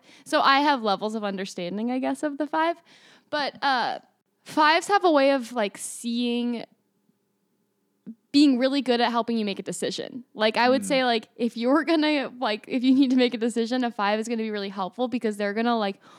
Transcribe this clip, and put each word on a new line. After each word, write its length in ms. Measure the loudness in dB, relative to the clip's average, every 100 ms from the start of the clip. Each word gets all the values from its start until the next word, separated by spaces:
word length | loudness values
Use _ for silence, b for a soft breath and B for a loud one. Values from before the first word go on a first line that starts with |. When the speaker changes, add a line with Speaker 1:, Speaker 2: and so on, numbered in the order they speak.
| B B
Speaker 1:
So 160 | -2 2
I 200 | 4 4
have 200 | 4 2
levels 320 | 0 -2 -2 -4
of 80 |
understanding, 680 | -6 -6 -6 -8 -6 -4 -4
I 80 | -4
guess, 240 | -4 -4
of 140 | -6 -4
the 80 | -4
five. 300 | -2 -2 -4 b b b b _
But, 320 | -6 -6 -2
uh, 380 | 0 0 -2 -6 -12 _ _ _ -6
fives 420 | 2 4 4 2
have 160 | 2
a 80 | 4
way 200 | 6 4
of, 200 | 2 -2
like, 240 | -4 -4 -6
seeing, 840 | -14 -10 -6 -2 -2 -2 -2 -6 -10 _ _ _ _ _ _ _ _ _ _ _ _ _ -20 -20 _
being 260 | 4 6 4
really 240 | 2 0
good 180 | 0 2
at 120 | 2
helping 260 | 0 0 -2
you 80 | -2
make 140 | -4
a 40 |
decision. 600 | -8 -6 -6 -6 -10 -12 -14
Like, 240 | -2 0 2
I 120 | 2
would 120 | 2
Speaker 2:
Mm. 40 | 0
Speaker 1:
say, 200 | 0 2
like, 240 | 0 -4 -6
if 200 | -6 -2
you're 280 | 2 2
gonna, 480 | 2 2 2 0 -4 -6
like, 260 | -4 -4 -4
if 160 | 0
you 100 | 4 4
need 140 | 4
to 40 | 4
make 180 | 2
a 40 | 0
decision, 460 | -2 -2 -2 -2
a 80 | -2
five 280 | -2 0 0
is 80 | -2
gonna 160 | -4
be 80 | -4
really 180 | -6 -6
helpful 380 | -6 -8 -4 -4
because 300 | -2 -4 -2
they're 160 | -4
gonna, 240 | -2 -2 0
like, 220 | -2 -6 B